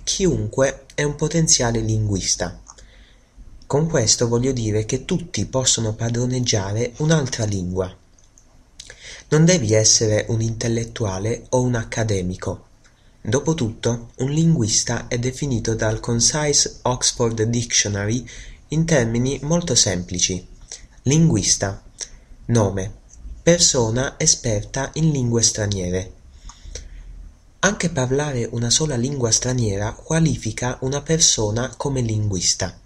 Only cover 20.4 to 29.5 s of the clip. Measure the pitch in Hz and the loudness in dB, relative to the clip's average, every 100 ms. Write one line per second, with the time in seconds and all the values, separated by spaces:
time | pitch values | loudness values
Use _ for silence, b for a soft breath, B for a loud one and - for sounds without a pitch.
20.4 | - - B B B B - 151 165 113 | -8 -20 B B B B 2 4 4 4
21.4 | 90 - 98 98 - - B B B B | 0 0 -2 -6 -14 -18 B B B B
22.4 | - 117 101 95 98 - - - - - | 0 2 2 0 -6 -10 -20 -20 -16 -2
23.4 | - 170 170 135 113 117 139 - 156 - | 4 4 4 2 2 0 -2 -2 0 0
24.4 | 123 104 - 120 113 - 160 143 120 117 | 0 -2 -2 -4 -4 0 2 2 2 2
25.4 | 110 - 104 98 87 90 92 - - B | 2 0 -2 -2 -2 -4 -6 -12 -20 B
26.4 | B B B B B B B B - - | B B B B B B B B -18 -20
27.4 | - - 185 208 175 139 127 135 151 127 | -20 -2 0 0 -2 -2 -2 0 -2 -4
28.4 | 113 113 117 - 156 123 123 143 117 - | -4 -2 0 0 0 0 -2 -2 0 0
29.4 | 123 | 0